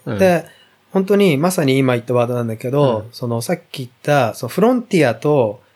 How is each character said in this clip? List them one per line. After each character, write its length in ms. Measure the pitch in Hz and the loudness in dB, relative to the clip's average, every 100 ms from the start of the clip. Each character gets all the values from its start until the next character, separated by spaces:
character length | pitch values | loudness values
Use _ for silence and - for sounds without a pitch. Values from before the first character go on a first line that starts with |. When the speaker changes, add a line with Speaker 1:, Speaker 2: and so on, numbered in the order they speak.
| - | -6
Speaker 1:
う。 60 | |
Speaker 2:
う 40 | 113 | 0
ん。 40 | |
Speaker 1:
で、 260 | 190 170 - - _ _ _ | 2 2 -4 -20 _ _ _
本 140 | 190 190 | -2 0
当 100 | 202 | 2
に 220 | 196 139 | 4 2
ま 120 | 170 | 0
さ 140 | 180 139 | 0 0
に 120 | 135 | 2
今 160 | 131 | 2
言 80 | 123 | 0
っ 40 | 117 | 0
た 80 | |
ワ 120 | 123 120 | 0 0
ー 20 | |
ド 80 | 123 | -2
な 80 | |
ん 40 | 117 | -4
だ 100 | 110 | -6
け 120 | 127 | -4
ど、 300 | 143 139 110 | 0 2 0
Speaker 2:
う 20 | 110 | -6
ん。 0 | |
Speaker 1:
そ 160 | - 123 | -10 -6
の 140 | 117 | -4
さ 120 | 117 | -4
っ 80 | 175 - | -6 -8
き 60 | - | -14
言 100 | 123 | -14
っ 20 | _ | _
た、 320 | - 147 117 - | 0 2 0 -2
そ 100 | 123 | -8
の 40 | |
フ 120 | - | 0
ロ 120 | 220 | 0
ン 100 | 254 | 0
テ 140 | 240 185 | 0 2
ィ 120 | 135 | 2
ア 60 | 113 | 0
と 460 | 147 147 110 101 _ | 0 2 0 -4 _